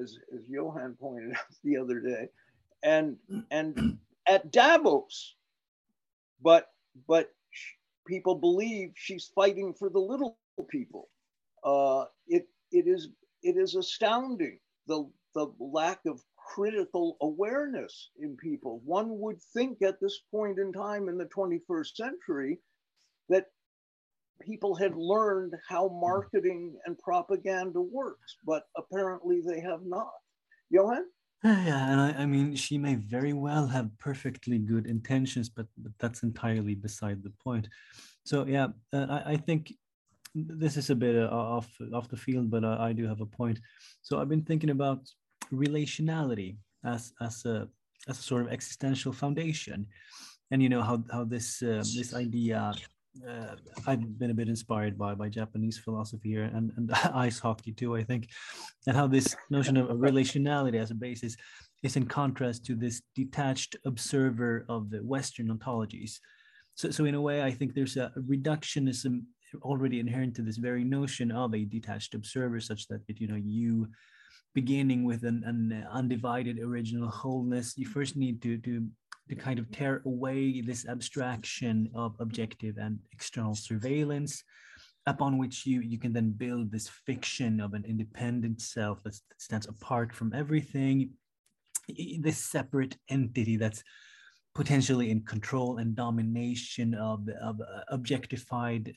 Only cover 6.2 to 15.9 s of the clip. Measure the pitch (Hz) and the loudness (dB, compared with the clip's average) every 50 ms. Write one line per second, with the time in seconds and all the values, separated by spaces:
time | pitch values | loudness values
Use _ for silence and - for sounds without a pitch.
6.2 | _ _ _ _ 127 165 165 165 - - _ _ _ _ _ 131 - - 160 165 | _ _ _ _ 10 10 10 10 10 4 _ _ _ _ _ -14 2 4 4 4
7.2 | - - - _ _ _ - - - - - _ _ _ _ _ _ - 185 180 | 4 2 -4 _ _ _ -16 -14 -14 -14 -16 _ _ _ _ _ _ -6 -6 0
8.2 | 175 185 180 147 170 175 180 196 220 233 220 202 185 160 - - - - 196 175 | 2 2 2 4 4 4 4 4 2 0 -2 -4 -6 -8 -10 -10 -10 -8 -8 -8
9.2 | - - _ 202 196 202 190 190 196 185 165 - 202 190 170 196 190 202 - 254 | -10 -2 _ 4 6 6 4 2 -2 -4 -4 -4 -4 2 2 2 2 2 0 -2
10.2 | 277 233 226 _ _ _ _ - - - - 135 117 - - 85 71 - _ _ | -2 -4 -4 _ _ _ _ -12 -8 -6 -4 -6 -6 -6 -10 -16 -16 -18 _ _
11.2 | _ _ _ _ _ _ _ _ - 143 139 139 139 135 131 135 127 - - _ | _ _ _ _ _ _ _ _ 0 2 4 4 6 4 4 2 0 -4 -10 _
12.2 | _ 170 170 175 175 - _ _ _ _ - - 160 - - 170 156 - - _ | _ 2 2 2 2 0 _ _ _ _ 4 6 6 6 4 2 0 -6 -16 _
13.2 | _ _ _ _ - 180 180 190 190 180 175 185 180 - - - 226 208 226 247 | _ _ _ _ 0 2 4 4 2 2 2 -2 -2 -2 0 2 2 4 4 2
14.2 | 262 262 247 180 156 117 92 - _ _ _ _ _ 143 156 156 143 - - _ | 0 -2 -2 -2 -2 -4 -4 -10 _ _ _ _ _ -4 -2 -2 -4 -6 -12 _
15.2 | _ _ _ 156 151 147 - - 123 139 143 156 160 175 | _ _ _ -2 -2 -2 -4 -10 -8 -2 0 2 2 2